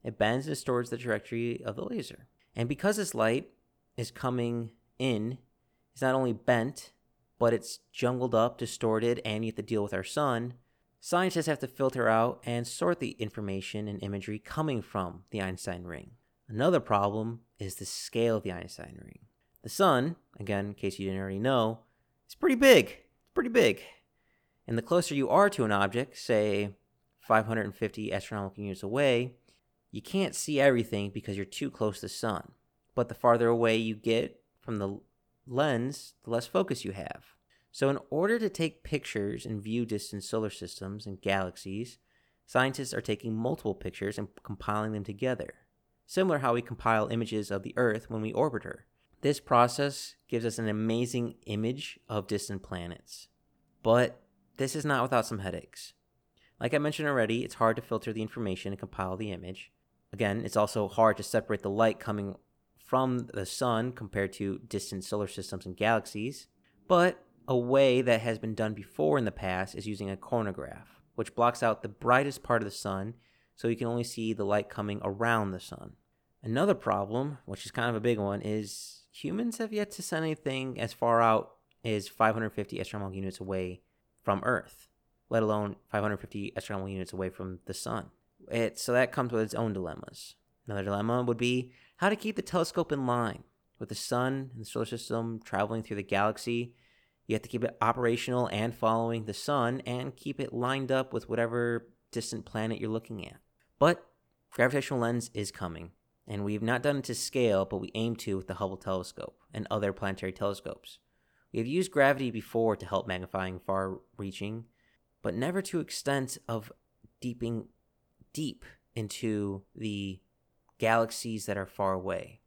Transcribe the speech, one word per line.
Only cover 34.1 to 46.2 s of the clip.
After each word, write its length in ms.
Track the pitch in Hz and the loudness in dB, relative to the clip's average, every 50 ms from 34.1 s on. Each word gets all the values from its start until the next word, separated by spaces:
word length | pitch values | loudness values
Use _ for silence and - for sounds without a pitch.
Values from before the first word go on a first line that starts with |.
| 113 117 - - - _ _ _ _ _ | 2 2 2 0 -6 _ _ _ _ _
from 180 | _ - 113 104 | _ -6 -2 -2
the 220 | 101 98 101 - - _ _ _ _ _ _ _ _ | -2 -2 -4 -6 -12 _ _ _ _ _ _ _ _
lens, 680 | - 123 127 147 156 131 113 120 131 143 - - - - _ _ | -4 0 0 2 2 2 0 0 -2 -4 -8 -14 -18 -20 _ _
the 60 | - | -2
less 160 | 117 113 113 | -2 -2 -2
focus 380 | - - 185 190 185 135 - - | 0 2 2 2 2 -2 -4 -4
you 80 | 104 | -8
have. 320 | 95 98 78 - - - - - _ _ _ _ _ _ _ _ | -6 -6 -8 -10 -10 -12 -16 -20 _ _ _ _ _ _ _ _
So 160 | _ - 139 135 | _ 0 2 2
in 80 | 139 - - _ | 2 0 -4 _
order 300 | - 151 175 202 226 240 | -2 0 2 2 2 2
to 100 | 220 196 | 0 -2
take 360 | - - 165 160 - _ _ | 0 0 -2 -2 -2 _ _
pictures 600 | - - 143 - - - 110 101 101 113 120 - | -4 -4 -4 -4 -2 -2 -2 -2 -2 -4 -6 -6
and 180 | - 113 104 | -6 -6 -6
view 220 | 101 110 110 120 120 | -4 -2 -2 -2 0
distant 400 | 113 113 104 - - - 101 92 | 0 -2 -4 -4 -6 -8 -8 -6
solar 260 | - - 113 110 104 | -2 -2 -2 -2 -2
systems 560 | - - 87 87 - - 98 95 101 107 107 | -6 -8 -12 -12 -12 -10 -10 -10 -10 -10 -10
and 140 | 104 98 92 | -12 -12 -6
galaxies, 800 | - 101 98 98 95 90 - - - 98 95 104 120 123 - _ _ _ _ _ _ _ _ _ _ | 0 0 2 2 0 -2 -6 -10 -10 -8 -6 -6 -8 -8 -12 _ _ _ _ _ _ _ _ _ _
scientists 480 | _ - 127 131 135 131 - 135 123 - | _ 2 2 2 2 0 -4 -6 -4 -6
are 60 | - | -6
taking 340 | 113 - 107 101 - 117 110 | -2 -2 -4 -2 -2 -4 -2
multiple 400 | 110 113 127 151 - - 110 95 | -2 0 -2 -2 -2 -2 -4 -4
pictures 420 | - - 92 - - 98 101 107 | -4 -6 -10 -8 -4 -4 -4 -4
and 120 | - 104 98 _ - | -4 -8 -10 _ -18
compiling 500 | _ - 104 95 - - 104 107 107 110 | _ -12 -10 -8 -4 -2 -2 -2 -2 -2
them 120 | 107 104 101 | -4 -6 -6
together, 500 | 101 104 98 131 127 127 - - - - _ _ _ _ _ _ _ _ _ _ | -8 -6 -2 -2 -2 -2 -2 -6 -10 -12 _ _ _ _ _ _ _ _ _ _
similar 320 | _ - 185 | _ 0 2